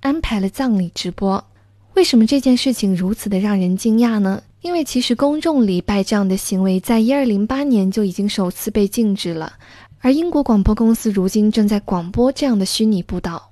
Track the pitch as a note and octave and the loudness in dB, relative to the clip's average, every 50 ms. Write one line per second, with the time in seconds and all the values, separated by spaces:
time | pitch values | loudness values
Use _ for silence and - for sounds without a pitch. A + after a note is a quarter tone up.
0 | - C4+ C#4 D#4+ - - A#3 G#3 F#3+ F#3+ - - C4+ C4 A3+ G3 F#3 E3+ - - | -2 -2 -2 -2 -2 -2 -2 0 -2 -2 -2 -2 -2 0 0 0 0 -2 -6 -8
1 | - F3+ F3 - G3+ G3 F#3+ G3 - _ _ _ _ _ _ _ _ _ _ G4 | -8 -8 -6 -4 -2 -2 -2 -2 -6 _ _ _ _ _ _ _ _ _ _ 2
2 | F4+ - - A#3 A3 A3 - C#4 B3+ C4 B3+ B3 - C#4 B3 - - G3 F#3+ E3+ | 2 4 6 4 4 6 4 2 4 2 2 2 2 0 -2 0 0 0 0 0
3 | F#3 F#3 G#3+ - - G#3 G3+ F#3 G3 G#3 G#3 G3 F#3 F3+ F#3 F#3+ - A#3 A3 A3+ | 0 -2 -4 -4 -4 -4 -2 0 0 0 0 0 0 0 0 0 0 2 2 4
4 | A#3+ A#3+ A3+ G#3+ G3+ F#3+ F#3+ G#3 - _ _ _ _ F4 F4 E4+ D4+ - - B3 | 2 2 2 0 0 0 -2 -4 -8 _ _ _ _ -4 -2 -2 -4 -2 -2 -4
5 | B3 - B3 A3+ C#4 C#4+ D4 D4+ D#4 E4 D#4+ C#4 A#3 G3+ F#3 F3 - - G#3 G3+ | -2 -2 -2 0 0 0 0 0 -2 0 2 2 2 2 0 -2 -2 -2 -2 -2
6 | F#3+ - - G#3 G3+ F#3+ F#3 F#3+ - - - F#3 F#3+ F#3+ F#3 F#3 F#3 - A#3+ A3+ | 0 0 0 0 0 0 -2 -2 -4 -4 -2 0 0 0 0 -2 0 0 2 2
7 | A3 A3+ C4+ C#4+ C#4 B3+ G#3+ G3 G#3 A3 C4 C4+ C#4+ D4 B3+ G#3+ F#3+ F#3+ F#3+ - | 2 2 2 0 0 0 0 0 0 -2 -2 -2 0 2 2 2 2 0 0 0
8 | G#3+ G3 F3+ - G3+ G#3 - - F#3+ F3+ F#3 - - A#3 G#3 A3 G3+ G3 - - | -2 -2 -2 -2 -4 -4 -2 -2 -4 -4 -4 -6 -8 -4 0 0 0 0 0 0
9 | A3+ G#3+ G3 F#3+ - F3+ E3+ D#3+ D#3+ - - - - - - - - - - - | 0 0 0 -2 -4 -6 -6 -6 -8 -10 -14 -18 -20 -20 -20 -20 -20 -20 -20 -4
10 | - B3+ C4+ D4 E4 F4 E4 C#4+ C#4 - A#3 G#3 F#3+ - G#3+ G#3+ A#3 A3+ A#3 A#3 | 0 0 2 2 0 0 0 0 0 2 2 2 4 2 2 2 2 2 2 2
11 | - A3+ G3+ G3 F#3 F#3+ - A3 G#3 G#3+ A3 A3+ G#3+ G3+ G#3+ G3+ G3+ - G3 F3+ | 0 -2 0 0 0 0 0 2 2 2 2 2 2 2 0 -2 -2 -2 -4 -4
12 | E3+ F3 G3 A#3 A#3+ B3+ C#4 - D4 C#4 A#3+ G#3 F#3+ F#3+ - - A3 A3 G#3+ F#3 | -4 -6 -2 0 0 0 0 0 -2 0 0 0 0 -2 -2 0 0 0 0 0
13 | E3+ - - F3+ - F#3 E3+ E3 - _ | -2 -4 -8 -8 -6 -8 -10 -10 -14 _